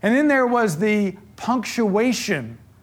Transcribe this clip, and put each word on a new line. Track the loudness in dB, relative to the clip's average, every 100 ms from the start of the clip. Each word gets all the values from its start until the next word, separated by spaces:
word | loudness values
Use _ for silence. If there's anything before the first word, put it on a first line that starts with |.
And | 2
then | 2 2
there | 2 2
was | 2 0 0
the | 0 0 0 -4 -18
punctuation | -10 -2 -2 -2 -2 0 2 0 0 -2 -4 -6 -14 -20 -20